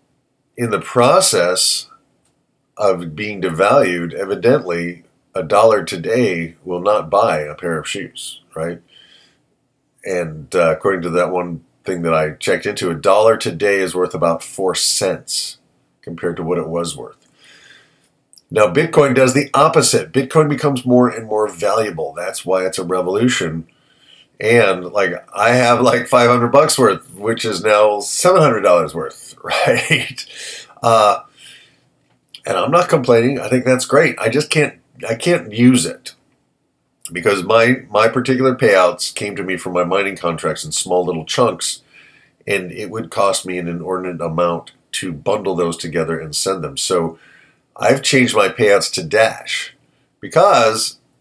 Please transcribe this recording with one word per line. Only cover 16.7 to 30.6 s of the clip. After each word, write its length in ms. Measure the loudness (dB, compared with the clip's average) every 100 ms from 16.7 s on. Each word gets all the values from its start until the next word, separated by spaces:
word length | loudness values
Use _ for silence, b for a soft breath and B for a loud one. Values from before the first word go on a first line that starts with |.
| -6 -6
worth. 220 | -10 -16 -20 _ b b b b b b b b _ _ -20 _
Now, 240 | 2 2
Bitcoin 400 | 2 2 4 4
does 220 | 4 4
the 160 | 2 0
opposite. 580 | 2 4 4 2 0 0
Bitcoin 360 | -2 0 2 2
becomes 380 | 0 -2 -2 2
more 220 | 4 4
and 180 | 0 -4
more 220 | -2 -2
valuable. 640 | -2 0 0 -2 -4 -8
That's 320 | -8 -8 -6
why 200 | -2 -2
it's 140 | -2 -4
a 60 |
revolution. 840 | -4 -4 -2 0 0 0 -4 -8 -12 b b b b b b -6
And, 460 | 2 4 4 0 -4
like, 220 | -2 -2 -4 -8
I 200 | 0 2
have, 260 | 4 4 2
like, 260 | 2 2 2
five 240 | 4 4
hundred 220 | 2 4
bucks 260 | 4 4 4
worth, 340 | 2 2 -6
which 320 | -8 -4 -4
is 200 | -4 -2
now 340 | 2 4 4 2
seven 420 | -4 0 2 4
hundred 200 | 4 2
dollars 340 | 4 4 2
worth, 400 | -6 -10 -12 -18 -16
<laughs> 40 |
right? 840 | -6 -2 0 0 0 -2 -2 -12 -16 B B B